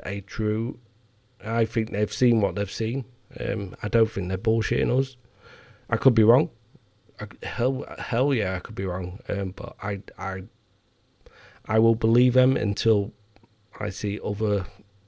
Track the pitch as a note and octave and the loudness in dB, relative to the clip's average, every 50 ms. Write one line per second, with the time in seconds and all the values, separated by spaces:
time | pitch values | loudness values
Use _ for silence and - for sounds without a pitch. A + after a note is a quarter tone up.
0 | - F#2 G2+ G2+ - - - - G#2+ G#2+ G#2+ A2 A#2 A#2+ - - _ _ _ _ | -8 -8 -8 -8 -8 -8 -6 -2 -2 0 0 -2 -2 -4 -8 -10 _ _ _ _
1 | _ _ _ _ _ _ _ _ - A2+ A#2 A#2 A2+ A2 - A#2 A2 G#2 - G2+ | _ _ _ _ _ _ _ _ -8 -4 0 0 0 2 0 -2 -2 -2 -2 -2
2 | G#2+ G2+ - - C3 B2 A#2 A2 G#2 F#2 F2 F#2 - F#2 - - A2 A2 B2 C#3 | -2 -2 0 2 4 4 6 4 2 2 0 -2 -4 -4 -4 -4 -4 -4 -4 -6
3 | B2 - _ _ _ _ - - - A2+ G#2 G#2 G2+ F#2+ F#2+ - - G2+ - A#2 | -8 -10 _ _ _ _ -10 -6 -4 -4 -2 -4 -4 -6 -8 -8 -6 0 2 4
4 | A2+ G#2 - G2 F2+ F2+ F#2+ F#2 - A2 A2+ A2+ G#2 - A#2+ C3 C3+ A#2+ A#2+ C3 | 2 2 2 -4 -4 -4 -4 0 2 2 2 2 0 0 0 0 2 2 2 0
5 | C3+ C3 - _ _ _ _ _ _ - - - - - - _ _ - - - | 0 -2 -6 _ _ _ _ _ _ -20 -20 -20 -20 -20 -20 _ _ -4 -4 4
6 | - C3+ A2+ A2+ G#2+ G#2+ A#2 C#3 E3+ - - _ _ _ _ - _ _ _ _ | 4 4 6 6 6 6 6 6 4 0 -6 _ _ _ _ -20 _ _ _ _
7 | _ _ _ - A2 G2+ - - - - - - A#2 C3 C3+ B2+ - - - - | _ _ _ -12 -12 -12 -12 -14 -12 -10 -4 -2 0 0 0 -2 -6 -10 -12 -12
8 | - - A#2 A#2 C3+ D3 C#3 A#2 G2+ F#2 F#2+ F2 - - G#2+ - G2 F#2 F2 F#2 | -6 -4 -2 0 0 2 0 0 0 -2 -4 -4 -8 -8 -8 -6 -4 -4 -4 -4
9 | F2+ F2+ F2+ - - - F#2+ G2 G2 F#2+ F#2+ - - - - - - G#2 G2+ G2 | -6 -8 -8 -10 -8 -6 -4 -4 -4 -6 -8 -8 -12 -12 -12 -10 -8 -8 -6 -8
10 | - - - - F#2+ F#2+ F#2+ F#2+ G2 A2 _ _ _ _ _ _ _ _ _ _ | -10 -14 -14 -10 -10 -8 -8 -8 -10 -12 _ _ _ _ _ _ _ _ _ _
11 | _ _ _ _ _ - _ - - - - _ _ - A2+ A2 A2+ A2+ A#2 A2+ | _ _ _ _ _ -20 _ -20 -20 -20 -20 _ _ 0 2 4 4 4 4 2
12 | - A2+ A#2 A#2+ B2+ B2+ A#2+ B2+ B2+ C3 C3+ - G#2 G2+ G2 - - A2+ A2 G2+ | 2 2 4 4 4 4 4 4 4 4 2 2 0 -2 -2 0 2 2 2 2
13 | G2+ G2+ - _ _ _ _ - _ _ _ _ _ _ - - G2+ G2+ F#2+ - | 0 -4 -8 _ _ _ _ -20 _ _ _ _ _ _ -12 -8 -8 -8 -6 -4
14 | - G2+ G2+ - - G#2 G#2 G2+ A2 G#2 G#2 G2 F2+ - - - - _ _ _ | -4 -4 -4 -4 -4 -6 -4 -2 0 0 2 0 -2 -4 -10 -16 -20 _ _ _
15 | _ | _